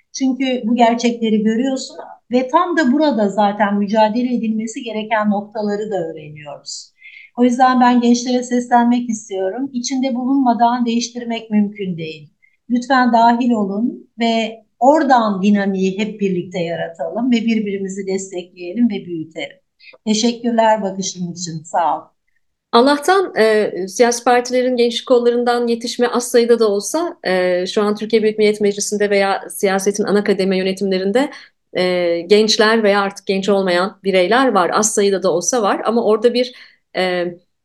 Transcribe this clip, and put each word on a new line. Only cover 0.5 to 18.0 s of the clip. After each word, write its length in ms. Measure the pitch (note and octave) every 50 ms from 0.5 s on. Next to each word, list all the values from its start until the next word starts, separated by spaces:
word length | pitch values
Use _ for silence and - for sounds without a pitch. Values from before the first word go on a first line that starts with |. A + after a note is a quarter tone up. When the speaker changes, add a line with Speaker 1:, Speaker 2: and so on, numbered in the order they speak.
| B3+ - G3+
Speaker 1:
bu 120 | A3+ B3
gerçekleri 640 | B3 A#3 A3+ A#3+ - A#3+ A#3 - - A3+ A3 A3 G#3
görüyorsun 540 | G#3 A3 A3+ A3+ C4 C4+ C4+ B3+ - - - - - - - - _ _
ve 160 | A#3+ B3+ C4 B3+
tam 280 | D#4 E4+ F#4 F4+ E4
da 160 | E4 D#4 B3
burada 360 | C#4 D4 D#4 D4 A#3 A3 G#3 G3
zaten 500 | F#3+ G#3+ G#3 G3+ G3+ G#3 G#3 G3+ G3+ G3+
mücadele 560 | G#3 F#3+ A3 A3 G#3+ G#3+ G#3 B3 B3 B3+ B3
edilmesi 480 | G#3 A3+ A3 A3 G#3+ A3 A3+ - C#4+
gereken 480 | A#3+ A3+ G#3+ G#3+ G#3+ G#3+ A#3 G#3+ G#3+ G#3
noktaları 600 | G3 G#3 G3+ - - A3 G#3 G#3 G3+ G#3 G#3+ G#3+
da 60 | G3
öğreniyoruz. 960 | F3+ E3 E3 D#3 D#3 D3+ D3+ D3+ D3+ D3 D3 C#3 - - - - - - - _ _ - - - - - - _ A#3+
O 60 | B3
yüzden 360 | B3 A#3+ B3+ C4 B3+ B3+ A#3+
ben 200 | B3 B3 B3 A#3+
gençlere 420 | A#3 A#3+ A#3+ - - C4 B3 B3
seslenmek 680 | B3 - A#3+ B3 A#3+ - B3 A#3 A#3 A#3+ B3 B3 B3 A#3
istiyorum. 600 | G#3 - - - G3 F#3+ F#3+ F#3+ G#3 B3+ C#4 C#4
İçinde 420 | - A#3+ A#3+ - C#4 C4 C4+ C4 A#3
bulunmadan 720 | B3 B3+ B3+ C#4 C#4 C4 A#3+ A#3 G#3+ A#3 A#3 B3 B3 A#3
değiştirmek 640 | A#3 A#3 A#3 - - - A#3+ A#3+ A#3 A#3 A3 A3+ -
mümkün 460 | G#3+ G#3+ G#3 G3+ G#3 G#3 G3 F#3+ E3+
değil. 340 | D#3+ D#3+ D#3 D#3 D#3 D3+ - _ _ _ _ _ _ _ -
Lütfen 420 | A#3+ A#3+ A#3+ - C4+ B3+ B3+ A#3+
dahil 380 | A#3+ A3+ A#3 A#3+ A#3+ A#3 C4 A#3+
olun 600 | A#3 G#3+ G3+ F#3+ G3 G#3 A#3+ C#4+ F4 - - _ _ A3
ve 460 | A#3 A#3 A3+ A3+ A3 A3 A3 - _ _ _ _
oradan 640 | A#3+ C4+ D4+ D#4+ D4 C4 C4 A#3+ A3 G#3+ G3 F#3
dinamiği 560 | F#3+ G#3 G#3 G3+ G3 G3 G3 F#3 F#3+ F#3+ F#3 G3+
hep 220 | A3 G#3+ G#3+ -
birlikte 380 | G3+ F#3+ F3+ F3 F3 - F3+ F3+
yaratalım 720 | E3 E3 E3 D#3+ E3 - - - - - - B3+ A#3+ C4
ve 60 | A#3+
birbirimizi 720 | A3+ A3 A3+ A3 G#3+ G3+ G#3 G3 G3 G3 F#3+ F#3+ G3+